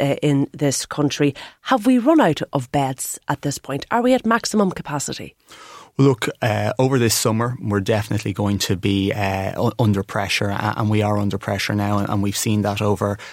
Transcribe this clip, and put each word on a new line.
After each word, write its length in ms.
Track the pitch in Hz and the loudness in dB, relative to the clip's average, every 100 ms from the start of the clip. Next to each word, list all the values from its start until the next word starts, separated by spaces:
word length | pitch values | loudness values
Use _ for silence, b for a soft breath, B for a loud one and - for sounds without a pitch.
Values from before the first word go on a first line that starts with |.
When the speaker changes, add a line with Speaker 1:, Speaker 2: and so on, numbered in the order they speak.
Speaker 1:
uh, 160 | 139 135 | -2 0
in 280 | 151 139 139 | 2 2 0
this 340 | - 143 - - | -2 -2 -2 -4
country. 480 | - 147 - 143 - B B | -2 -2 2 0 0 B B
Have 240 | - 262 208 | 0 2 4
we 140 | 254 | 4
run 200 | 233 330 | 4 4
out 220 | 202 143 - | 4 2 -2
of 180 | 143 123 | -4 -2
beds 440 | 143 135 131 - - - | 0 -2 -4 -8 -10 -6
at 140 | 147 | -6
this 140 | 151 - | -4 -6
point? 280 | - 139 - | -6 -8 -2
Are 100 | 226 | 0
we 120 | 247 | 2
at 120 | 254 220 | 2 2
maximum 460 | 233 - 214 196 | 0 0 2 2
capacity? 640 | - - 143 - - 69 - B B B B B - | 0 -6 -6 -6 -8 -12 -18 B B B B B 2
Speaker 2:
Well, 120 | 139 | 4
look, 200 | 131 - - | 4 -2 -2
uh, 320 | 120 107 104 - | 0 0 0 2
over 180 | 131 135 | 2 4
this 160 | 117 | 2
summer, 420 | - 120 110 120 123 | 2 0 0 -2 -4
we're 180 | 110 101 | -2 -2
definitely 540 | 95 110 101 101 110 | 2 0 0 -4 -4
going 240 | 98 101 101 | -2 0 0
to 180 | - 95 | 0 -2
be, 380 | 101 98 98 | 0 0 0
uh, 480 | 104 98 98 95 - | 0 -2 -2 -4 -2
u-, 120 | 110 - | -2 2
under 240 | 113 98 | 2 2
pressure, 480 | 98 107 98 - 104 | 0 -4 -2 -2 -2
a-, 240 | 101 107 - | -2 -2 -2
and 140 | 107 | 0
we 140 | 107 | 2
are 160 | 104 104 | 2 0
under 180 | 101 98 | -2 -4
pressure 380 | - 98 - 104 | -4 -4 -2 -2
now, 240 | 101 101 | 0 0
and, 100 | 101 | 0
and 140 | 104 | -2
we've 120 | 101 95 | -2 -2
seen 280 | 117 107 | -2 0
that 180 | 101 104 | 0 0
over, 380 | 107 98 101 107 B | 0 0 -2 -4 B